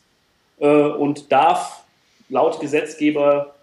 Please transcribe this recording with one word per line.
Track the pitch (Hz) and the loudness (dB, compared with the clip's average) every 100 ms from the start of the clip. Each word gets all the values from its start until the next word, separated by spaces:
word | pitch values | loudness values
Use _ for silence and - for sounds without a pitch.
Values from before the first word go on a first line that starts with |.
| _ _ _ _ _ _ | _ _ _ _ _ _
äh, | 147 | 2
und | 147 147 147 143 143 - | 2 2 -2 -4 -4 -2
darf | 135 160 180 - - _ _ _ _ _ | 2 2 0 -6 -14 _ _ _ _ _
laut | 127 160 - | -2 -2 -2
Gesetzgeber | 147 147 156 - 147 147 143 143 143 - | -4 -4 -4 -4 -2 2 2 0 -4 -14